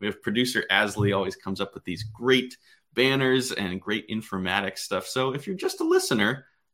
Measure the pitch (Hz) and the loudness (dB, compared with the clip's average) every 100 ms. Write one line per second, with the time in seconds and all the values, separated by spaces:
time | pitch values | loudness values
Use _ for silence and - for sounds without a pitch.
0 | 101 - - 107 127 - - 98 104 104 | -6 -4 -2 0 0 0 2 2 2 2
1 | 101 98 95 - 98 95 98 101 - 87 | 2 2 0 -4 -6 -4 -6 -8 -8 -8
2 | 110 - 123 131 127 - _ _ _ - | -8 -2 2 2 2 -10 _ _ _ 0
3 | 131 135 131 131 123 - 95 95 - 107 | 2 4 2 2 0 -2 -4 -4 -4 -4
4 | - 110 - 95 90 98 98 - - 92 | -4 -8 -6 -4 0 0 0 -4 -4 -4
5 | - 131 131 139 196 190 370 - 330 359 | -2 -2 0 -2 -6 -4 -4 -2 2 2
6 | 370 113 104 135 - _ _ | 4 2 2 0 -8 _ _